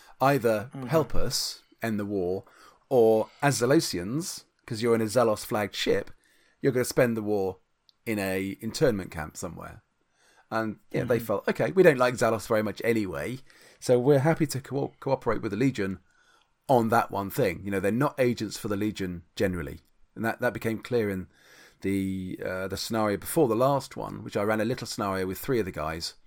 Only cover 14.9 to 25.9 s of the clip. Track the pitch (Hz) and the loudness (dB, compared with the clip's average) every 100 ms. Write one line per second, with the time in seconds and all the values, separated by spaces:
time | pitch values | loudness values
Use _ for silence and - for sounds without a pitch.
14.9 | - 135 135 120 101 101 101 135 104 95 | -6 -2 -2 0 -2 -2 0 0 0 -4
15.9 | 92 _ _ _ _ _ _ - 123 113 | -6 _ _ _ _ _ _ 2 2 4
16.9 | 113 - 98 98 143 107 85 98 98 98 | 0 0 -4 -4 0 -2 -2 -4 0 0
17.9 | 113 143 - 123 117 107 - 110 101 107 | 2 0 2 0 0 -6 -6 -4 -2 -2
18.9 | - 92 87 - - 101 87 71 80 _ | -4 -6 -8 -10 -2 -2 -2 -6 -12 _
19.9 | _ - - 110 - 120 98 113 107 - | _ -18 -6 -4 -2 -2 -2 -4 -6 -2
20.9 | 120 104 95 85 _ _ - - _ 95 | -2 0 -4 -8 _ _ -20 -20 _ -4
21.9 | 98 95 95 92 - 101 92 95 95 - | -2 -2 -4 -6 -8 -8 -6 -6 -6 -4
22.9 | 113 107 98 - 165 131 110 131 139 - | 0 0 -2 -2 2 2 4 2 0 -4
23.9 | 117 104 101 113 110 101 110 110 131 117 | -10 -10 -10 -8 -4 0 0 0 -4 -6
24.9 | - 101 95 92 92 - 120 95 80 76 | -4 -4 -2 -4 -6 -2 -2 -2 -4 -6